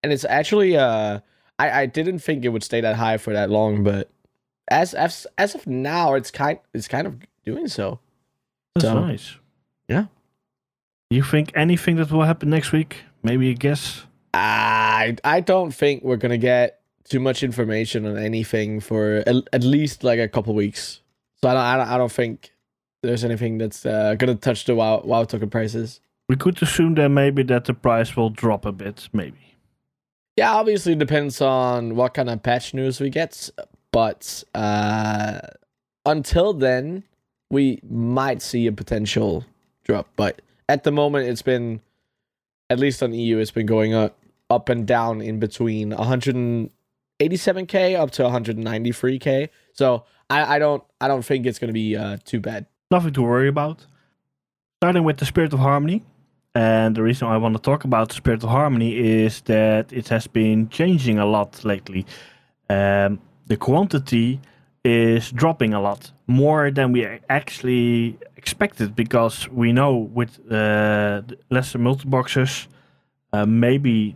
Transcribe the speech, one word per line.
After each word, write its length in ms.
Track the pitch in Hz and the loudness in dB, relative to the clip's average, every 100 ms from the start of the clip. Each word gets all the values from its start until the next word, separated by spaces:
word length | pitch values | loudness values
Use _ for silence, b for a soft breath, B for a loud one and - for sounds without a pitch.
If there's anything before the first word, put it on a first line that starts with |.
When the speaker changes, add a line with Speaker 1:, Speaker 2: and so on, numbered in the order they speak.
Speaker 1:
And 100 | 147 | -2
it's 140 | 139 - | -2 0
actually, 500 | 135 151 208 190 160 | 0 2 4 4 4
uh, 440 | 127 110 107 101 - _ _ - | 4 2 -2 -4 -10 _ _ -2
I, 120 | 143 | 0
I 160 | 120 123 | 2 0
didn't 320 | 156 165 180 | -2 -4 -4
think 260 | - 151 | -4 -2
it 60 | 123 | -2
would 120 | 113 | -2
stay 200 | - 117 | -2 -2
that 140 | 113 107 | 0 0
high 200 | 113 110 | 0 -2
for 160 | - | -2
that 160 | 104 101 | -2 0
long, 340 | 107 107 104 | 2 2 2
but 280 | 101 98 - _ _ _ _ _ - | 2 0 -4 _ _ _ _ _ -2
as, 240 | 147 175 | 0 0
as, 340 | - 170 - - - | 0 -4 -4 -10 -4
as 160 | 202 | -4
of 120 | 302 - | -4 -6
now, 460 | 127 135 170 165 | -4 -2 0 2
it's 180 | 135 120 | 0 -2
kind, 280 | - 143 160 _ | -4 -4 -4 _
it's 140 | 120 - | -12 -6
kind 180 | 127 170 | -6 -6
of 100 | 127 - _ - | -10 -20 _ -8
doing 220 | 139 311 | -6 -6
so. 320 | - 98 - _ _ _ _ _ _ _ | -6 -6 -8 _ _ _ _ _ _ _
Speaker 2:
That's 100 | 175 | -2
Speaker 1:
So, 160 | - 113 | 0 0
Speaker 2:
nice. 360 | 170 104 - - _ _ _ _ - | -2 -4 -10 -20 _ _ _ _ -4
Speaker 1:
yeah. 180 | 135 208 _ _ _ _ _ _ _ _ _ _ | -2 -2 _ _ _ _ _ _ _ _ _ _
Speaker 2:
You 140 | 123 | 0
think 300 | 135 151 151 | 2 0 0
anything 420 | 156 160 175 - 165 | 0 2 2 2 0
that 140 | 156 | 2
will 140 | 156 | 2
happen 260 | 156 160 147 | 2 2 0
next 220 | 156 147 | 0 2
week? 320 | 156 151 - - _ | 0 -2 -8 -20 _
Maybe 280 | 113 123 131 | -2 2 2
a 40 | |
guess? 500 | 123 139 139 - - - _ _ | 2 0 -2 -6 -12 -18 _ _
Speaker 1:
I, 840 | - 107 110 110 110 110 110 113 117 | -2 0 0 2 2 2 2 0 -2
I 160 | 143 165 | 0 0
don't 300 | 175 190 175 | 2 0 0
think 320 | 131 143 139 | 0 0 0
we're 140 | 127 120 | -2 -2
gonna 200 | 120 120 | 0 0
get 440 | 123 123 123 - _ _ | 2 4 2 -2 _ _
too 160 | - 135 | -4 -2
much 220 | 131 127 | 0 -2
information 640 | 135 117 110 110 110 117 | -2 -2 -2 -2 -2 -4
on 140 | 107 104 | -4 -4
anything 600 | 107 113 110 113 107 107 | -4 -4 -2 -2 -2 -6
for 420 | - 110 107 107 104 | -4 -2 0 0 2
at, 100 | 123 - | 0 0
at 100 | 131 | 0
least, 400 | 123 143 151 - | 2 2 0 -2
like, 160 | 127 117 | 0 0
a 100 | 110 | 0
couple 260 | 120 107 | -2 -2
weeks. 460 | 107 101 - - - _ _ _ _ | 0 -2 -4 -12 -16 _ _ _ _
So 80 | 131 | 0
I 60 | |
don't, 80 | 127 | 2
I 140 | 120 131 | 2 0
don't, 120 | 117 | 0
I 100 | 123 | 0
don't 140 | 123 | 0
think 400 | - 117 - - _ _ _ _ _ | -2 -4 -6 -18 _ _ _ _ _
there's 220 | 123 120 | -4 -2
anything 340 | 117 113 117 110 | -2 -2 -2 -2
that's, 280 | 110 - 131 | -6 -6 -4
uh, 300 | 107 107 107 | 0 0 2
gonna 160 | 127 | 0
touch 300 | 113 - 113 | 0 -2 -2
the 100 | - | 0
wow, 280 | 117 110 110 | 2 2 0
wow 200 | - 117 | 0 0
token 260 | 113 113 104 | 0 -4 -4
prices. 500 | 113 110 113 113 - _ _ - | -4 -4 -6 -8 -12 _ _ -4
Speaker 2:
We 80 | 131 | 0
could 240 | 185 175 | 0 0
assume 320 | 165 - 165 | 0 2 2
then 200 | 156 143 | 4 4
maybe 280 | 139 139 139 | 4 4 2
that 220 | 127 123 120 | 2 0 0
the 80 | |
price 420 | 120 123 113 113 - | -2 0 2 0 -2
will 140 | 113 | -2
drop 340 | 107 117 101 | 0 -2 -2
a 80 | 104 | -4
bit, 360 | 95 98 104 - | -8 -10 -12 -8
maybe. 260 | 107 78 - _ _ _ _ _ _ _ _ _ - | -6 -6 -12 _ _ _ _ _ _ _ _ _ 0
Speaker 1:
Yeah, 180 | 214 | 2
obviously 400 | 220 220 202 175 | 2 2 2 0
it 40 | 160 | 0
depends 420 | 143 151 147 123 | 2 0 -2 -2
on 540 | 135 131 127 123 117 | 0 2 0 -2 -2
what 200 | 113 127 | 0 0
kind 140 | - 123 | 0 -4
of 140 | 117 | -4
patch 320 | 123 123 - | -2 -2 -2
news 240 | 135 131 127 | -4 -4 -2
we 120 | 139 | -4
get, 400 | 143 165 - - - - _ _ | -4 -6 -8 -16 -16 -18 _ _
but, 500 | 113 110 - - - - | 0 0 -2 -12 -14 -10
uh, 840 | - 104 104 104 110 107 107 107 - - - _ _ _ _ - | -4 -2 0 0 -2 -2 -2 -4 -8 -14 -20 _ _ _ _ -2
until 480 | 156 135 170 196 | -2 0 2 2
then, 500 | 170 131 127 143 180 - _ _ _ _ | 2 2 2 -2 -10 -14 _ _ _ _
we 280 | 139 135 117 - | 0 2 0 -6
might 540 | 117 117 127 135 123 | -4 -2 0 -2 -4
see 240 | - 123 113 | -4 -2 -2
a 60 | |
potential 720 | 104 - 110 104 - 110 80 - _ _ _ | -2 -4 -4 -2 -2 -2 -2 -8 _ _ _
drop. 240 | - 104 - - | -4 -4 -4 -4
But 260 | 101 - _ _ - | -4 -4 _ _ -2
at 140 | 139 | 0
the 80 | 156 | 0
moment, 380 | 147 147 143 123 | 0 0 0 -2
it's 140 | 117 | -4
been, 400 | - 127 117 110 - _ _ _ _ _ _ _ - | -2 -2 -2 -10 -14 _ _ _ _ _ _ _ -4
at 120 | 123 | 0
least 200 | 139 123 | 0 0
on 120 | 127 | -4
E 80 | 117 117 | -2 0
U, 120 | 113 | 0
it's 140 | 107 | 0
been 140 | - 107 | -2 0
going 280 | 110 110 | 2 2
up, 220 | 110 107 - _ _ - | 2 0 -4 _ _ -2
up 200 | 120 - | -2 0
and 160 | 120 101 | -2 0
down 340 | 120 117 110 | 0 0 -4
in 180 | 107 110 | -6 -4
between 540 | 107 - 117 110 107 | -4 -2 -2 -2 -4
a 100 | 107 | -2
hundred 680 | 113 131 127 123 120 117 110 - _ _ _ - | 0 0 0 -2 -2 -2 -6 -12 _ _ _ -4
eighty-seven 460 | 156 180 - 185 180 | -2 0 -2 -2 -2
K 280 | 196 185 | 0 2
up 160 | 185 147 | 2 0
to 140 | - 127 | 0 0
a 40 | |
hundred 280 | 123 110 110 | 0 -4 -6
ninety-three 640 | 113 110 117 117 127 131 | -4 -4 -4 -2 -2 -2
K. 300 | 147 135 151 b b | -2 -2 -2 b b
So 300 | - 131 120 b b - | 0 0 0 b b -2
I, 280 | 143 147 147 | 0 2 2
I 20 | |
don't, 240 | 151 143 - _ | 2 0 -6 _
I 60 | 135 | -2
don't 160 | 135 | -2
think 240 | 117 135 123 | 0 -2 -2
it's 140 | 113 | -4
gonna 120 | 117 | -4
be, 220 | 113 110 | -2 -2
uh, 220 | 107 104 101 | -2 -4 -10
too 160 | - 117 | -6 -6
bad. 260 | 107 110 - _ _ | -6 -10 -14 _ _
Speaker 2:
Nothing 220 | 180 165 | 0 2
to 100 | 135 | 0
worry 240 | 120 120 139 | 2 2 2
about. 400 | 147 151 160 _ _ _ _ _ _ _ _ _ _ | 0 -4 -8 _ _ _ _ _ _ _ _ _ _
Starting 240 | 175 180 | 2 4
with 140 | 160 143 | 2 0
the 80 | 135 | -2
Spirit 260 | - 160 | 0 2
of 80 | 139 | 2
Harmony. 420 | 135 143 151 202 - _ _ _ _ 117 | 2 2 0 -2 -6 _ _ _ _ 0
And 400 | 113 110 110 110 | 4 4 2 2
the 60 | |
reason 260 | 113 123 117 | 0 0 0
I 80 | 110 | 0
wanna 220 | 113 110 | 0 0
talk 260 | - 147 | 0 0
about 240 | 139 113 110 | 2 0 0
the 60 | |
Spirit 280 | - - 113 | -2 -2 0
of 60 | 113 | 0
Harmony 480 | 127 147 120 113 113 | 0 2 2 0 0
is 460 | 113 110 110 110 | 2 4 2 0
that 500 | - 110 110 107 113 | 0 2 4 2 0
it 160 | 127 113 | -8 -2
has 180 | 113 - | -4 0
been 420 | 117 110 110 110 | 0 2 2 0
changing 480 | - 170 175 123 107 | 0 2 2 2 2
a 80 | 104 | 2
lot 380 | 107 101 - | 2 -2 -6
lately. 420 | 107 98 - 95 92 B B B B _ - | -4 -4 -4 -8 -8 B B B B _ -2
Um, 500 | 98 101 101 98 101 - _ - | 0 2 2 2 -2 -10 _ -4
the 100 | 107 | -2
quantity 840 | - 143 196 147 135 120 117 135 b b b _ | 2 2 2 0 0 0 2 -2 b b b _
is 480 | 123 117 117 113 117 | 2 4 4 2 0
dropping 420 | 120 160 160 113 | 0 0 2 0
a 60 | 104 | 0
lot, 320 | 101 101 - - - | -2 -4 -10 -12 0
more 440 | 127 147 156 143 | 2 4 4 2
than 220 | 139 131 | 2 2
we 140 | 123 107 117 - | 2 -2 -6 -2
actually 880 | 139 - - 127 123 120 117 117 113 - - | -2 -2 -6 -2 2 2 2 0 -6 -18 -12
expected, 580 | - - - - 107 | -10 -4 -4 -2 -4
because 540 | 110 113 123 113 - - | -2 0 2 2 -2 -8
we 240 | 127 117 | 0 2
know 240 | 120 143 123 | 4 4 2
with, 420 | 107 117 113 - 110 | -2 -4 -4 -6 -4
uh, 720 | 110 107 107 107 104 104 101 113 - _ | 0 2 2 2 2 0 -2 -8 -18 _
lesser 280 | 127 127 123 | -2 -2 -2
multi-boxes, 880 | 120 135 139 131 123 135 131 - - b b b b _ _ | 0 0 0 -2 0 0 0 -4 -12 b b b b _ _
uh, 140 | 104 104 | -2 2
maybe, 680 | 113 120 135 131 113 107 | 4 4 2 2 0 0